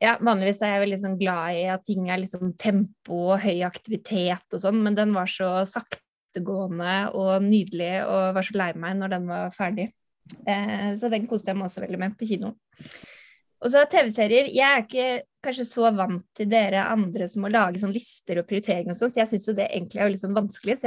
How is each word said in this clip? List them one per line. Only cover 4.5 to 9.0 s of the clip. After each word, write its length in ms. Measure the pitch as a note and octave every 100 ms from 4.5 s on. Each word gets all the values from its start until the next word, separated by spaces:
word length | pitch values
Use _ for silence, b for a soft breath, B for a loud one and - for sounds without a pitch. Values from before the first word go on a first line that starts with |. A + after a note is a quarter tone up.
og 60 | F#3
sånn, 240 | G3 A3
men 140 | G#3+ G#3
den 160 | G#3+
var 140 | G3 F#3
så 360 | - F#3 F#3
saktegående 1500 | F#3+ A#3+ - - _ _ _ - F3+ G3 G3 E3+ F3+ F#3+ G3+
og 280 | F#3+ F#3+ F#3+
nydelig, 600 | G3+ G#3+ F3+ E3+ F3 F#3+ -
og 260 | F#3+ F#3
var 80 | F#3+
så 140 | F#3+ G#3
lei 160 | F3
meg 240 | D#3+ E3+
når 140 | G3